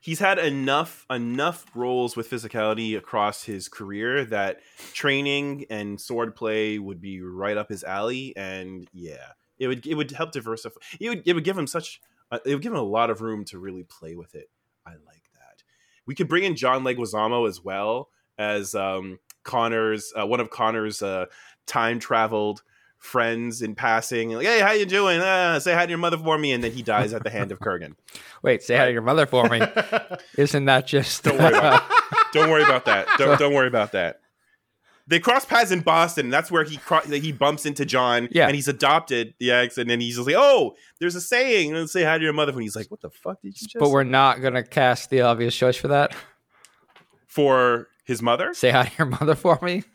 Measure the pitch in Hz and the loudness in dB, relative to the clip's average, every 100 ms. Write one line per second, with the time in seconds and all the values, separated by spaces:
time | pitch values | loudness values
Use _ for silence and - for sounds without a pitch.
0 | - 165 196 190 165 139 135 139 165 - | -8 0 2 2 0 -2 0 0 -2 -10
1 | _ 127 120 127 156 170 - 117 123 127 | _ -6 -4 -2 -2 -4 -14 -6 -2 0
2 | 120 - 117 123 113 117 107 110 113 107 | -2 -4 -8 -8 -8 -4 -2 -2 -4 -6
3 | - 110 104 104 - 101 90 - 98 101 | -4 -2 -2 -4 -10 -12 -12 -14 -12 -8
4 | 117 135 123 107 98 92 _ _ - - | -4 -4 -4 -4 -4 -6 _ _ -16 -6
5 | 143 139 143 143 143 143 139 107 104 101 | -2 -2 -2 -4 -4 -8 -10 -10 -8 -10
6 | - 117 117 104 110 107 107 107 98 90 | -8 -6 -6 -6 -4 -2 -2 -4 -10 -14
7 | 98 95 90 90 98 104 107 101 82 95 | -14 -14 -14 -8 -4 -4 -6 -10 -8 -6
8 | 110 131 131 98 95 95 92 95 90 92 | -4 -6 -10 -12 -12 -10 -12 -14 -18 -18
9 | 85 67 65 - _ _ 131 127 135 156 | -16 -16 -20 -20 _ _ -6 -6 -6 -6
10 | 147 139 165 143 113 113 117 - - 170 | -6 -8 -8 -8 -8 -10 -10 -18 -20 -10
11 | 220 220 - 175 156 196 143 170 160 - | -8 -6 -2 -2 -2 -4 -6 -8 -10 -20
12 | _ _ _ 120 131 143 202 202 107 107 | _ _ _ -8 -4 -4 -4 -6 -2 0
13 | 117 107 113 107 101 95 95 92 87 - | 0 -2 -6 -10 -10 -14 -14 -14 -18 -20
14 | 80 85 85 78 - _ _ _ - 80 | -18 -18 -18 -20 -20 _ _ _ -20 -20
15 | 78 _ _ _ _ _ _ _ _ _ | _ _ _ _ _ _ _ _ _ _
16 | - 143 175 170 196 147 127 131 131 123 | -14 -6 0 0 0 0 2 2 0 -4
17 | 113 107 110 120 113 90 98 98 107 120 | -4 -2 0 0 0 -4 -8 -4 -2 -4
18 | 139 _ _ - 104 104 98 107 98 95 | -6 _ _ -8 -4 -4 -4 -4 -4 -4
19 | 95 92 _ - - 123 117 113 110 107 | -8 -16 _ -20 -6 -2 0 0 0 -2
20 | 101 110 101 120 113 - 110 113 107 104 | -6 -6 -2 -2 -4 -2 -2 0 -4 -6
21 | 101 95 92 - - _ - 135 113 117 | -6 -6 -8 -12 -20 _ -8 -2 -2 -2
22 | - 113 110 110 104 104 _ _ _ _ | -2 0 0 0 -2 -4 _ _ _ _
23 | - 127 117 117 120 117 113 104 123 113 | -6 -2 0 -2 -6 -6 -8 -2 0 0
24 | - 120 113 113 175 226 196 214 202 196 | 0 -4 -4 -2 0 2 4 2 0 2
25 | 196 170 185 190 175 160 156 170 175 170 | 2 2 2 2 2 0 2 0 0 0
26 | 170 165 160 156 151 123 120 123 113 104 | -2 -2 -2 0 0 -2 -4 -6 -2 0
27 | 104 110 104 107 98 95 110 90 80 - | 0 -4 -6 -6 -6 -6 -6 -6 -8 -18
28 | _ - - - - 120 - 120 127 117 | _ -20 -20 -6 0 0 2 2 4 2
29 | 113 151 143 127 226 - 214 220 - 220 | 0 2 4 4 4 4 0 0 -2 -2
30 | - 180 - - 143 147 139 131 127 143 | -4 -14 -10 0 2 2 4 4 4 0
31 | - - 147 135 - - - - - 466 | 0 -2 0 4 6 6 6 4 6 2
32 | - - 427 - - 156 147 131 - 101 | 2 0 2 2 4 6 6 4 2 0
33 | 92 - 135 139 143 143 127 120 104 98 | 2 2 4 4 4 4 2 2 0 0
34 | 85 - _ _ _ _ _ _ _ _ | -2 -4 _ _ _ _ _ _ _ _
35 | _ 165 170 254 - 240 220 185 165 165 | _ 0 2 2 4 2 4 2 4 4
36 | 170 160 127 139 165 170 151 151 - 160 | 4 2 0 0 2 0 0 -6 2 2
37 | 147 143 156 139 143 151 151 143 139 127 | 2 -4 -4 2 2 2 -4 -4 0 2
38 | 123 120 120 170 143 143 139 131 143 156 | 4 2 2 2 4 2 -2 0 4 2
39 | 160 120 117 _ 123 123 123 - 117 120 | 2 -4 -4 _ 2 2 2 -2 -2 -2
40 | 117 120 123 170 285 262 127 - _ _ | -2 -4 0 4 6 6 2 -4 _ _
41 | 175 175 170 240 262 220 151 160 160 185 | -4 -4 -2 0 2 2 0 -4 -4 0
42 | 160 160 160 151 147 131 110 104 107 214 | 2 2 0 0 -2 -2 -6 -8 -12 -14
43 | 151 _ - 190 196 196 214 240 147 139 | -16 _ -12 -12 -14 -16 -14 0 4 4
44 | 131 131 135 127 131 127 117 - 127 120 | 4 4 4 4 0 -2 -2 2 4 2
45 | - 131 120 117 117 - 127 123 139 143 | 0 2 4 2 0 0 0 0 0 2
46 | 143 - - _ _ _ - _ _ _ | 0 -2 -18 _ _ _ -20 _ _ _
47 | _ _ _ - 143 131 123 120 - _ | _ _ _ 0 4 6 6 2 -2 _
48 | - 120 117 123 185 359 123 120 117 - | -8 -2 2 2 0 2 4 4 2 0
49 | 147 120 151 156 185 165 175 180 - | -4 0 0 2 2 2 0 -4 -8